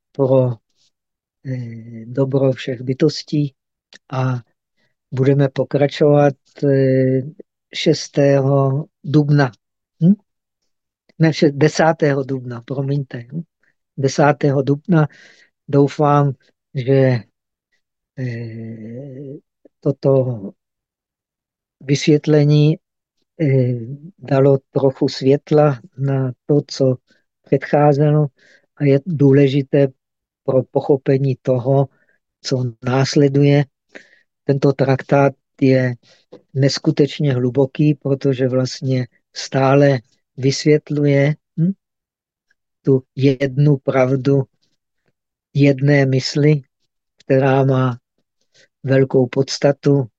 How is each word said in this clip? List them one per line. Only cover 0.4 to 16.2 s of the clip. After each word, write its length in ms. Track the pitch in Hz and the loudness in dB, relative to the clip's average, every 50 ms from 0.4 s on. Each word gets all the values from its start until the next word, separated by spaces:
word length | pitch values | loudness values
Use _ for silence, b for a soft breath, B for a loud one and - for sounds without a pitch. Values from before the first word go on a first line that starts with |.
| 127 123 117 - _ _ _ _ _ _ _ _ _ _ _ _ _ _ _ _ - | 2 0 -4 -8 _ _ _ _ _ _ _ _ _ _ _ _ _ _ _ _ -12
eh, 600 | 135 127 127 120 117 113 113 113 120 117 113 113 | -10 -10 -10 -10 -12 -14 -16 -18 -18 -18 -18 -18
dobro 460 | 120 123 139 135 135 139 131 135 131 | -8 -4 -4 -2 -2 0 0 0 0
všech 300 | 127 - - 135 127 - | -2 -4 -8 -10 -10 -8
bytostí 720 | 127 127 131 - 160 147 - - - - 160 151 147 139 - _ _ _ _ _ _ _ - - _ - | -8 -8 -2 0 0 0 0 -4 -8 -6 -4 -4 -4 -4 -8 _ _ _ _ _ _ _ -20 -20 _ -10
a 240 | 131 131 127 127 127 123 - _ _ _ _ _ _ _ _ _ _ _ _ _ | -6 -4 -4 -4 -4 -6 -10 _ _ _ _ _ _ _ _ _ _ _ _ _
budeme 380 | - 127 131 139 139 143 143 139 | -4 0 0 2 2 2 0 0
pokračovat, 840 | - - 127 - - 139 143 139 - - 160 147 147 147 147 143 135 - _ _ _ - 143 | -2 -6 -6 -4 -2 -2 -2 -2 0 0 2 2 4 4 2 2 0 -4 _ _ _ -4 -2
eh, 580 | 143 135 135 135 131 131 131 131 131 131 131 127 156 - - - _ _ _ _ _ - | 0 0 2 2 2 2 0 0 0 0 -2 -4 -8 -14 -20 -20 _ _ _ _ _ -14
šestého 1120 | - - 170 147 - - - - 147 143 139 139 139 135 139 139 139 135 135 135 143 - - _ _ - | -4 0 0 0 0 -4 -6 -2 0 2 2 2 2 2 0 0 0 0 0 -2 -4 -6 -10 _ _ -8
dubna. 480 | 147 135 151 147 143 147 143 139 120 101 _ _ _ _ _ _ _ _ _ 160 | 0 0 0 2 2 2 2 2 0 -4 _ _ _ _ _ _ _ _ _ 2
Hm? 100 | 185 208 - _ _ _ _ _ _ _ _ _ _ _ _ _ _ _ _ _ _ _ - | 2 2 2 _ _ _ _ _ _ _ _ _ _ _ _ _ _ _ _ _ _ _ -2
Ne, 140 | 160 160 147 | -2 0 0
še-, 180 | - 180 147 | 0 0 0
desátého 720 | 143 135 156 151 - - 160 160 160 - 165 143 139 143 131 | 2 0 0 0 0 2 0 0 0 0 0 0 0 -2 -4
dubna, 380 | 127 135 131 123 123 120 120 | -6 -8 -10 -10 -12 -14 -14
promiňte. 560 | 120 - 135 139 135 135 143 147 131 - - | -12 -10 -8 -6 -4 -4 -4 -4 -6 -8 -12
Hm? 240 | 120 117 123 151 170 165 - _ _ _ _ _ _ _ _ _ | -16 -14 -12 -14 -14 -14 -14 _ _ _ _ _ _ _ _ _
Desátého 640 | - 131 131 - - 147 147 143 - - 143 135 143 | -4 -4 -2 0 2 2 2 2 0 -2 -2 0 0
dubna 460 | 127 135 143 147 - - 170 160 151 b b b b b b b b b b _ _ | -2 -2 -4 -4 -2 0 2 2 2 b b b b b b b b b b _ _
doufám, 680 | - 143 143 143 143 - - 151 143 147 147 | -2 2 2 2 2 0 -2 0 2 2 2